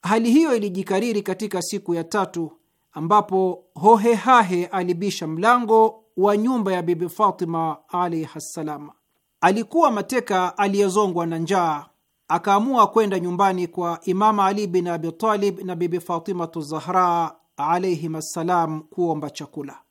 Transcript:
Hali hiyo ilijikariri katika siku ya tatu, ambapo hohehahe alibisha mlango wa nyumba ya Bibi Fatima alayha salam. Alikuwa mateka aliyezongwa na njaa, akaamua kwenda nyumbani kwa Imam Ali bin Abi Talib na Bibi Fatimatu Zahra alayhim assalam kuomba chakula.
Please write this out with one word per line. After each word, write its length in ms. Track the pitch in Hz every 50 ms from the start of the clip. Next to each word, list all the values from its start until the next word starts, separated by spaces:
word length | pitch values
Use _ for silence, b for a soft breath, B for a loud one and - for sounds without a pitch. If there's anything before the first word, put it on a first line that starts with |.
Hali 300 | - 175 208 233 226 233
hiyo 240 | 226 294 330 320 262
ilijikariri 640 | 233 208 208 180 190 190 - 196 190 220 240 226 208
katika 400 | 202 196 185 185 214 208 208 185
siku 320 | 175 - - 202 196 - 175
ya 80 | 170 160
tatu, 480 | 165 - 214 190 185 - 175 165 151 - _ _ _ _ _ _ _
ambapo 720 | _ 156 151 165 202 214 208 208 190 190 190 185 180 180 _ _ _
hohehahe 920 | - 151 208 233 220 196 233 233 202 175 240 262 240 220 175 185 175 175
alibisha 640 | 175 - 190 180 175 180 170 185 202 185 - 175 156
mlango 760 | 160 160 180 220 247 247 240 214 226 220 220 220 220 - _ _ _ -
wa 200 | 185 208 208 208
nyumba 360 | 214 247 262 247 214 196 190
ya 80 | 180
Bibi 280 | 170 165 180 165 175 175
Fatima 680 | 170 - 214 202 185 190 185 165 165 165 165 160 151 - _ _
alayha 500 | - 180 180 175 170 160 160 147 - 160
salam. 500 | 151 - - - 156 151 151 147 147 147 - _ _ _ _ _ _ _ _ _
Alikuwa 500 | - 175 196 214 226 208 - 330 339 285
mateka 680 | 233 208 202 - 262 254 247 - 208 185 185 180 - -
aliyezongwa 680 | 202 202 196 202 202 196 180 208 214 190 180 175 170
na 120 | 170 165 165
njaa, 480 | 165 160 196 190 175 165 156 143 143 - _ _ _ _ _ _ _ _
akaamua 600 | 156 170 170 208 196 202 220 262 269 240 214 196
kwenda 320 | - 220 220 202 190 185
nyumbani 480 | 170 180 175 175 196 196 190 185 180 170
kwa 320 | - - 175 170 170 165 -
Imam 360 | - 180 185 208 220 214 208
Ali 280 | 196 190 202 202 208 190
bin 200 | 175 185 175 175
Abi 240 | 170 165 156 165
Talib 480 | 160 165 - 220 214 208 202 202 185 185
na 160 | 196 185 180
Bibi 240 | 165 175 175 170 180
Fatimatu 640 | 170 - 180 165 165 - 196 180 170 165 - 165
Zahra 720 | 156 139 156 156 131 147 180 185 180 175 175 175 165 156 - _ _ _ _ -
alayhim 580 | 143 151 170 180 180 190 180 156 160 165 160
assalam 680 | 160 156 - - 175 165 170 180 175 165 160 160 156
kuomba 480 | 156 _ - - 180 170 160 151 147 147
chakula. 500 | 135 - 156 139 _ 156 143 139 139 - _ _